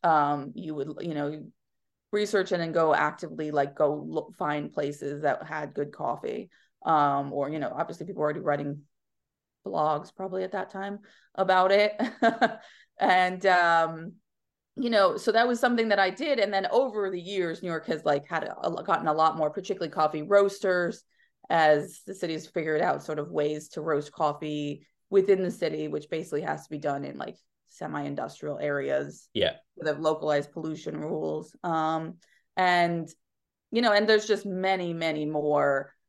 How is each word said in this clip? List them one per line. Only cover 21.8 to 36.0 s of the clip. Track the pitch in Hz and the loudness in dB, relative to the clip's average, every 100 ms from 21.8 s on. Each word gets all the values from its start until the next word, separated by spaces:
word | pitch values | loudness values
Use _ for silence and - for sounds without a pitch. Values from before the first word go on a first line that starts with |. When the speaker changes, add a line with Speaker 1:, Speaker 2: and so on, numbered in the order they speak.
| 147 - - | 2 -12 -16
Speaker 1:
the | |
city | 190 175 | -8 -6
has | 156 - | -6 -6
figured | - 160 151 | -6 -2 0
out | 175 147 | 0 -2
sort | 143 151 | -4 -8
of | 147 | -4
ways | 160 151 151 151 | -2 -2 -2 -8
to | - | -10
roast | 156 147 147 | -2 -2 -2
coffee | - 156 147 156 151 147 147 _ _ _ | -2 -2 -2 -6 -6 -6 -8 _ _ _
within | 196 190 190 | 2 4 4
the | 180 | 2
city, | 165 160 156 156 | -2 -4 -4 -6
which | 151 147 | -6 -6
basically | 160 160 147 | -8 -4 -6
has | 156 151 - | -4 -6 -8
to | |
be | 151 | -8
done | 147 139 139 | -4 -4 -6
in, | 139 | -10
like, | - - _ _ _ | -12 -12 _ _ _
semi-industrial | - 156 151 143 143 123 - 151 143 | -12 -8 -6 -6 -6 -8 -8 -8 -4
areas | 147 143 139 139 143 - _ | -2 -2 -2 -2 -4 -12 _
Speaker 2:
Yeah. | 113 90 - _ - | 0 0 -2 _ -8
Speaker 1:
with | 156 | -4
the | |
localized | 147 160 156 151 147 143 | 0 0 0 0 0 -2
pollution | - 160 156 - 156 | -8 -8 -8 -8 -8
rules. | 156 160 156 156 - _ | -6 -4 -4 -6 -10 _
Um, | 180 160 156 160 160 175 _ _ _ - | -4 -2 0 -2 -6 -12 _ _ _ 0
and, | 185 175 170 170 165 - _ _ _ _ _ | 2 4 2 0 -6 -14 _ _ _ _ _
you | 226 | 0
know, | 240 | 4
and | 208 214 | 4 6
there's | 214 214 | 4 4
just | 214 214 | 0 0
many, | 185 190 190 175 | -2 0 0 -2
many | 165 165 156 151 | -2 -2 -2 -2
more | 151 151 147 143 139 139 _ | -2 2 2 4 2 -2 _